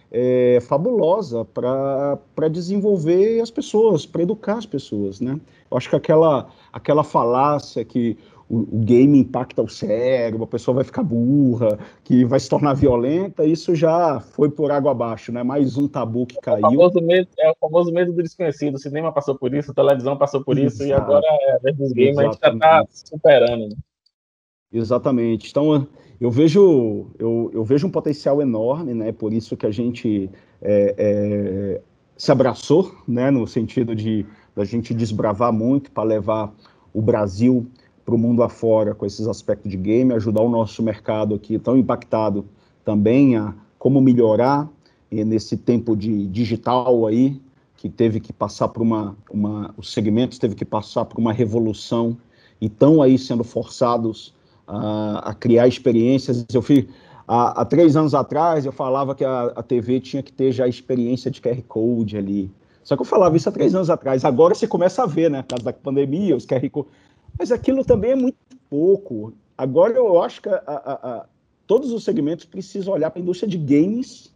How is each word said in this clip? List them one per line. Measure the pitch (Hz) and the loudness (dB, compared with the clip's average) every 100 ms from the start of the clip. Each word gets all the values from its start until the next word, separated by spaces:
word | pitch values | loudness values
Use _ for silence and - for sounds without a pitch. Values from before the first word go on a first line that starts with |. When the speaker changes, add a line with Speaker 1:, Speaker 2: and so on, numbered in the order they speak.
| _ | _
Speaker 1:
é, | 120 123 127 123 123 | -2 2 2 4 4
fabulosa | 123 143 208 226 165 202 175 117 113 | 2 -2 0 0 2 0 -2 -6 -8
pra, | - 123 135 139 135 143 139 _ - | -6 -4 -2 -2 -2 -4 -6 _ -4
pra | 156 | -4
desenvolver | 160 175 202 208 196 151 180 214 226 | -2 -4 -2 0 0 2 2 2 0
as | 226 | -4
pessoas, | - - 214 226 165 - | -6 -2 2 2 2 -2
pra | 156 | -4
educar | 180 214 - 220 | -2 -4 -4 -6
as | 226 | -6
pessoas, | 139 - 104 98 98 | -10 -6 -6 -6 -6
né? | 123 143 - _ - | -6 -6 -10 _ -8
Eu | 123 | -6
acho | - | -2
que | 120 | -4
aquela, | - 156 165 135 - - _ | 2 4 4 2 -2 -16 _
aquela | 117 - 147 | -10 -2 0
falácia | 147 160 120 127 147 147 - 131 113 | 2 0 0 2 2 0 -4 -10 -6
que | 127 117 107 - _ - | -4 -4 -4 -12 _ -8
o, | 113 | -4
o | 101 107 | -4 -2
game | 107 120 139 143 | 4 6 6 6
impacta | 123 127 127 - | 4 -2 -6 -4
o | 110 | -6
cérebro, | - 107 110 123 131 117 110 | -6 -4 -2 0 0 -2 -4
a | 113 | -6
pessoa | 117 - 131 | -6 -2 -2
vai | |
ficar | 127 - | -2 -4
burra, | 214 117 120 143 131 117 113 104 - _ | -2 0 2 2 2 2 0 -2 -8 _
que | - 123 123 | 0 2 4
vai | 135 | 2
se | - | 0
tornar | 151 147 | 0 0
violenta, | 139 143 120 123 165 196 - 156 | 2 2 2 0 -2 -4 -2 0
isso | 165 - | 0 0
já | 160 160 165 170 131 | 0 2 2 2 -2
foi | - - 151 | -6 -2 -2
por | 147 143 | 0 -2
água | 143 139 | 0 0
abaixo, | 120 117 110 - | 0 -4 -6 -10
né? | 120 | -6
Mais | 123 143 131 117 | -4 -2 -2 -2
um | 143 | -4
tabu | 143 113 117 123 | -4 -4 -4 -6
que | - | -6
Speaker 2:
É | |
o | |
Speaker 1:
caiu. | - 147 | -4 0
Speaker 2:
famoso | 160 143 180 180 | 2 4 4 4
medo, | 165 180 185 - | 2 2 0 0
é | 156 | 0
o | 160 | 2
famoso | 160 165 175 | 0 0 0
medo | 170 180 | 0 -2
do | 170 | -2
desconhecido. | 165 - 170 139 147 139 | -4 -4 -6 -4 -6 -6
O | |
cinema | 143 147 160 | -8 -6 -4
passou | 143 139 131 | -4 -4 -4
por | 131 | -4
isso, | 143 147 | -4 -4
a | |
televisão | 127 135 135 127 139 | 2 2 2 0 0
passou | 143 135 | 0 -2
por | 135 127 | -2 0
isso, | 139 107 | 0 -2
e | 139 | 0
Speaker 1:
Exato. | 135 | 0
Speaker 2:
agora | 110 147 156 | 2 2 4
é | 151 135 123 | 2 2 0
a | |
vez | 131 135 | 0 -2
dos | 135 | -2
games, | 120 131 143 | 2 2 4
a | |
gente | 139 | 0
já | - | 2
tá | 156 | 0
Speaker 1:
Exatamente. | 113 160 160 - - - | 4 4 4 4 -6 -18
Speaker 2:
superando, | 156 160 135 120 117 107 | 0 6 6 6 0 -6
né? | 107 - _ _ _ _ _ _ _ _ | -12 -16 _ _ _ _ _ _ _ _
Speaker 1:
Exatamente. | 113 113 123 143 123 117 110 - | -6 0 0 2 0 0 -2 -2
Então, | 143 151 147 135 - - - | 0 2 2 0 -10 -20 -4
eu | 120 | -2
vejo, | 120 160 180 190 147 113 101 - - | 4 4 6 6 6 2 -2 -8 -6
eu, | 113 117 113 | -2 -2 -2
eu | 110 | -4
vejo | 110 143 175 | 0 0 0
um | |
potencial | 165 151 143 147 139 | -4 -4 -4 -2 0
enorme, | 139 110 113 151 156 | 0 0 -2 -4 -4
né? | 117 110 | -6 -6
Por | 107 107 | -6 -4
isso | 113 117 120 | -4 -6 -6
que | 110 | -4
a | |
gente, | 104 120 120 120 104 95 - _ - | -4 -4 -4 -2 -2 -4 -10 _ -10
é, | 101 104 101 101 | 0 2 2 0
é, | 107 104 104 101 101 95 101 90 - _ _ - | 0 0 0 -2 -4 -4 -4 -6 -10 _ _ -6
se | - | 0
abraçou, | 131 131 107 - 156 185 - - | 2 2 0 0 2 2 -6 -6
né? | 120 131 | -2 0
No | 135 107 | 0 -2
sentido | 127 110 - 117 110 | -4 -4 -2 -4 -4
de | 110 110 101 - _ | -4 -4 -4 -12 _
da | - 101 | -8 -6
gente | 117 110 | -6 -6
desbravar | 113 113 104 107 101 120 | -4 -4 -2 -2 0 0
muito | 113 117 139 139 | 0 0 -2 -2
pra | - | -4
levar | 110 107 98 110 107 - _ _ _ | -2 -2 -2 -4 -4 -12 _ _ _
o | 104 | -4
Brasil | 110 113 104 95 123 127 113 - _ _ | 0 0 0 0 2 2 -2 -12 _ _
pro | - 117 | -4 0
mundo | 117 117 | 2 2
afora | 117 - 113 110 104 | 0 0 0 2 0
com | 104 101 | -4 -8
esses | 101 110 | -6 -6
aspectos | 95 - 104 104 | -6 -4 -6 -6
de | 95 | -6
game, | 95 113 131 | 0 2 2
ajudar | 117 104 107 | 0 0 0
o | 117 | 0
nosso | 117 107 - | 0 -2 -4
mercado | 113 107 - 107 104 101 | -4 -4 -4 -2 -2 -4
aqui | - 107 | -4 -4
tão | - 131 | 0 2
impactado | 117 120 - 110 107 101 101 _ _ _ | 2 -2 -2 -2 0 -2 -8 _ _ _
também | - 107 104 127 139 113 | -2 0 4 4 4 2
a | 104 - - - | -2 -10 -18 -4
como | 127 139 | 0 4
melhorar, | 131 120 110 107 127 143 151 - _ _ - | 4 4 4 4 2 0 -2 -12 _ _ -10
eh, | 110 | -4
nesse | 107 110 - 117 | -2 -2 -2 -6
tempo | - 120 117 107 | 0 0 0 -2
de | 107 104 98 | -2 -4 -4
digital | 98 110 110 117 127 123 120 110 | -4 -4 -4 -2 0 2 2 2
aí, | 113 135 143 - _ _ _ | 2 0 -2 -14 _ _ _
que | 104 | -10
teve | - 113 107 | -2 0 0
que | - | -8
passar | - 104 - 110 | -8 -8 -4 -6
por | - | -2
uma, | 113 110 101 101 - | -2 -2 -4 -10 -10
uma, | 104 104 107 101 - | -6 -4 -6 -10 -14
os | - | -10
segmentos | - 107 110 123 - | -4 -2 0 -2 -2
teve | 120 | -6
que | 101 - | -4 -6
passar | 107 - - 110 | -6 -6 -6 -6
por | 123 | -4
uma | 117 | -2
revolução | 117 113 117 110 104 - 120 117 117 _ _ _ - | 0 -2 0 -2 -6 -6 -4 -2 -6 _ _ _ -8
e | 110 | -6
tão | - 135 156 | 2 4 6
aí | 131 131 | 6 4
sendo | - 120 117 | 0 -6 -6
forçados | 120 120 - 123 117 113 107 - _ _ _ - | -8 -8 -2 0 0 -2 -8 -14 _ _ _ -14
a, | 101 107 107 107 104 - | -8 -6 -4 -4 -6 -8
a | |
criar | 104 120 117 127 | -4 2 6 4
experiências. | 123 135 113 120 131 135 120 117 | 2 0 2 4 2 0 -6 -2
Eu | 127 | -2
fui, | - 139 - - - - - | 2 2 2 -8 -20 -16 -2
há, | 117 120 - | 2 2 0
há | |
três | 117 151 170 147 | 0 4 6 4
anos | 156 | 2
atrás, | 139 - 139 170 156 131 | 0 -2 0 0 0 -4
eu | |
falava | 131 135 131 135 135 | -6 -4 -2 -4 -4
que | |
a, | 135 127 120 - | -4 -2 -4 -6
a | |
T | 113 123 | -4 -4
V | 117 131 | 0 -4
tinha | 131 139 | -4 -10
que | 135 | -8
ter | - 135 | -2 -2
já | 120 127 | 0 -2
a | |
experiência | 123 - 127 117 127 123 | -2 -4 -4 -2 -2 -6
de | - | -6
Q | 123 | -4
R | 120 | -6
Code | - 110 117 117 107 107 | -6 -2 0 0 -4 -4
ali. | 98 101 98 - _ _ | -4 -4 -6 -12 _ _
Só | - 143 | -4 -4
que | |
eu | - | 0
falava | - 180 165 | 2 4 2
isso | 208 | 0
há | |
três | - - 185 | -2 0 0
anos | 170 | 0
atrás. | 160 135 131 151 | -2 0 -2 0
Agora | 123 170 196 | 4 4 2
você | 226 | -2
começa | 175 180 185 | 0 0 0
a | 233 | -2
ver, | 147 165 | 0 0
né? | 135 | 0
Por | - | -6
causa | 127 123 | -8 -8
da | |
pandemia, | - 143 135 139 156 202 123 | -8 -4 -2 -2 -2 0 -2
os | - | -2
Q | 123 | -4
R | 135 | -4
Code. | 147 139 _ _ _ _ - | -6 -10 _ _ _ _ -8
Mas | 269 | -4
aquilo | 233 - 269 262 | -2 0 0 2
também | 226 220 | 2 2
é | 269 | 0
muito | 254 - _ 262 - | 0 -4 _ -20 -8
pouco. | 143 175 196 - 113 110 - _ - | 0 2 2 -2 -10 -10 -16 _ -8
Agora | 135 139 208 | -2 2 2
eu | 240 226 175 | 4 4 4
acho | 233 - | 2 -6
que | - | -6
a, | 185 - | -4 -4
a, | 147 131 | -10 -8
a, | 135 123 113 - _ _ _ - | -10 -10 -12 -14 _ _ _ -2
todos | 226 285 | 0 0
os | 226 | -6
segmentos | - 233 147 165 - | -4 -2 -2 -4 -10
precisam | 190 190 202 190 | -16 -12 -8 -4
olhar | 180 156 | -2 -4
pra | 175 | -4
indústria | 175 180 220 | -6 -4 -4
de | 180 | -4
games | 139 143 175 226 262 - - | 2 2 2 -2 -8 -14 -20